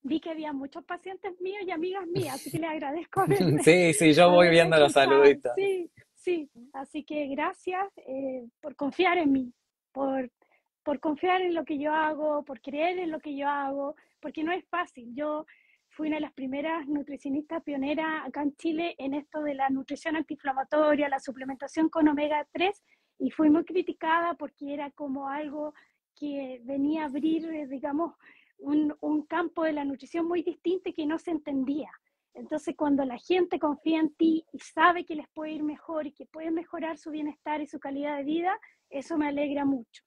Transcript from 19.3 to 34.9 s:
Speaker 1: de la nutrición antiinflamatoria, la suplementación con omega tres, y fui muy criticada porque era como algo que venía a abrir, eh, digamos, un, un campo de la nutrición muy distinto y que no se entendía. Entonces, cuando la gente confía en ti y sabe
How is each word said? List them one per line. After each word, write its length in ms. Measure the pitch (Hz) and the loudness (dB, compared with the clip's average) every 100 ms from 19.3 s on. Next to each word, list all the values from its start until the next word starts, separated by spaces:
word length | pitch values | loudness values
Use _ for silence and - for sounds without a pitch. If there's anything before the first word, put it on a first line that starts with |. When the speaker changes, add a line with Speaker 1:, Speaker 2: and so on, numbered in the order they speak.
| 311 | -6
Speaker 1:
de 140 | 294 269 | -4 -2
la 140 | 269 | -2
nutrición 480 | 269 262 285 330 311 | -2 -4 -6 -4 -4
antiinflamatoria, 880 | 302 294 285 262 262 302 302 294 285 | -4 -6 -4 -4 0 2 4 4 2
la 120 | 269 | -2
suplementación 680 | - 254 262 269 277 - 320 | -6 -10 -10 -10 -8 0 0
con 200 | 330 311 | 4 4
omega 360 | 285 302 302 285 | 4 0 -2 -4
tres, 320 | 294 370 403 _ _ _ _ | -2 -2 -2 _ _ _ _
y 140 | 262 | -6
fui 180 | - 311 | 2 6
muy 140 | 302 | 6
criticada 680 | 339 349 349 - 320 330 339 | 4 -2 -4 -4 0 2 0
porque 400 | 339 294 _ 285 | -4 -10 _ -10
era 180 | 285 285 | -8 -10
como 380 | _ 285 269 277 | _ -8 -6 -6
algo 440 | 285 302 302 302 - _ _ _ | -6 -8 -8 -10 -10 _ _ _
que 460 | _ 294 277 262 254 240 | _ -8 -6 -8 -12 -6
venía 380 | 277 285 311 | -2 0 0
a 20 | 302 | -4
abrir, 400 | 269 311 320 330 | -2 0 -2 -4
eh, 160 | 320 277 | -8 -8
digamos, 460 | 269 285 285 330 - - _ _ _ | -6 -4 -2 -4 -6 -20 _ _ _
un, 360 | 277 302 302 294 | -2 0 0 -2
un 260 | 302 302 294 | -2 -2 -2
campo 380 | 330 349 - | -4 -2 -2
de 80 | 320 | -2
la 140 | 294 277 | -2 -6
nutrición 420 | 269 254 330 330 | -8 -8 -4 -2
muy 160 | 349 | -2
distinto 460 | 359 311 339 359 370 | -4 -6 -4 -4 -4
y 40 | |
que 120 | - 294 | -6 -4
no 120 | 320 | -4
se 140 | - | -4
entendía. 580 | 320 302 277 254 294 226 - _ _ _ | -6 -4 -4 -2 -4 -6 -16 _ _ _
Entonces, 420 | - 240 311 - - | -18 -8 -6 -6 -2
cuando 280 | 302 277 269 | 2 2 0
la 120 | 240 | -6
gente 400 | - 359 359 330 | 0 2 2 0
confía 420 | 311 294 320 320 | -2 -2 0 2
en 120 | 320 - | 0 2
ti 300 | 330 320 - | 2 2 -4
y 80 | - | -20
sabe 460 | - - 330 | -12 4 4